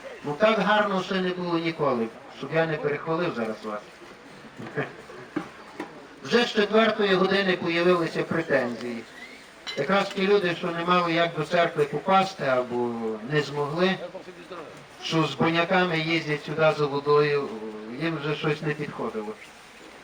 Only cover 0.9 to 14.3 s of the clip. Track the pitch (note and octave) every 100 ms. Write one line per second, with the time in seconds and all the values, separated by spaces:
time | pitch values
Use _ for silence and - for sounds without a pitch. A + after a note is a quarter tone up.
0.9 | F#3+ F3+ F#3+ F3+ F3+ F3 E3 E3 D#3+ C#3+
1.9 | A#2+ A2+ - - - C3+ D#3+ D#3+ D3+ C#3+
2.9 | C#3+ D#3+ D#3+ F3 A#2 A2 A2 A2 G#2 -
3.9 | - - - - - - - A2+ D3 C3+
4.9 | - - - - - - - - - -
5.9 | - - - - A#3 A#3+ A3 G#3 A3 A3+
6.9 | G#3+ G3+ F#3 F#3 G3 F#3+ F3+ E3+ E3+ F3
7.9 | F3+ D#3+ E3 D#3+ E3 - C#3 A#2+ A#2 A#2+
8.9 | A#2 A2+ - - - - - - - C#3+
9.9 | G3 G3 G3 F#3+ G3+ F3+ E3 F3 E3+ F3
10.9 | F3+ E3+ E3 E3+ D#3+ D3+ E3+ E3+ D3+ D3
11.9 | D3 - F#3+ F#3+ - C#3+ B2+ B2 A#2+ A#2+
12.9 | A#2 A2+ G#2+ A#2 D3+ C#3+ D3 C#3+ E3 F#3
13.9 | F3+ F3 F#3 F#3